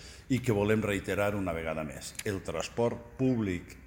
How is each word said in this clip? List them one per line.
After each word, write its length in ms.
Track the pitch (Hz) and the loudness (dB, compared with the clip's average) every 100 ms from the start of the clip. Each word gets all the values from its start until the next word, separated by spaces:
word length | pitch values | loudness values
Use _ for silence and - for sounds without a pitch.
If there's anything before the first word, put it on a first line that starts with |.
| - - - | -16 -12 0
i 80 | 123 | 0
que 160 | 123 101 | 4 4
volem 280 | 104 110 | 4 4
reiterar 500 | 104 98 95 95 101 104 | 4 0 0 2 2 2
una 200 | 92 82 | -2 -2
vegada 280 | 80 80 78 | -2 -2 -4
més. 260 | 67 - - | -8 -12 -8
El 160 | 110 95 - | -4 -4 -2
transport 720 | 82 - - 117 107 - - | -4 -2 0 0 0 -8 0
públic 560 | 131 120 101 90 - - | 2 4 2 0 -4 -16